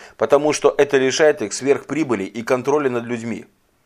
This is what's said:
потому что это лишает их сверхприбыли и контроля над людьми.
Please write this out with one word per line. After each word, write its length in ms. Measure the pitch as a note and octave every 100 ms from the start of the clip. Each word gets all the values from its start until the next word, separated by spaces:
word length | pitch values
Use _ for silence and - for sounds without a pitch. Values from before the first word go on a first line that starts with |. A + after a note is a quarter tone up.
| - -
потому 340 | A2+ C#3+ D3+
что 220 | C#3+ - -
это 220 | C#3 C3+
лишает 420 | C3 B2 D#3 D3
их 140 | G#2
сверхприбыли 680 | - C3 C3 - C#3+ C#3+ G#2
и 180 | G2 A#2
контроля 480 | A2+ B2+ B2+ D3+ C3+
над 140 | A#2+
людьми. 420 | A#2 A#2+ A#2 G2+ - _ _ _